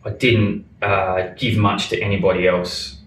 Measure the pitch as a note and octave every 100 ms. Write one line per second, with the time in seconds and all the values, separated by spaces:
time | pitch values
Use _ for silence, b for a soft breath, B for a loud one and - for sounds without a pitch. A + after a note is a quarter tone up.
0 | A2 G#2 C3 A2+ G#2 - - - G2+ G2
1 | F#2 F#2 F#2 - A#2+ G#2+ G2+ G2 - A2
2 | G2+ G2 F#2 F2+ F2+ F2+ F2 - - -